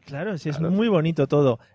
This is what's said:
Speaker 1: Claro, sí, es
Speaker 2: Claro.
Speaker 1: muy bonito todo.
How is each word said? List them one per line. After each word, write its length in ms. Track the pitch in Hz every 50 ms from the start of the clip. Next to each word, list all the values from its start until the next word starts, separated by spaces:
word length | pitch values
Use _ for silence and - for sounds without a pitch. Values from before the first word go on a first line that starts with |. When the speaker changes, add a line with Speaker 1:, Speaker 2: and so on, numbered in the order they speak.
| _
Speaker 1:
Claro, 320 | - 143 139 175 220 196
sí, 120 | 147 - 160
es 80 | 143
Speaker 2:
Claro. 160 | 143 165 165 185
Speaker 1:
muy 140 | 196 226 233
bonito 380 | 202 165 156 165 165 151 139
todo. 320 | - - 147 143 131 113 - - _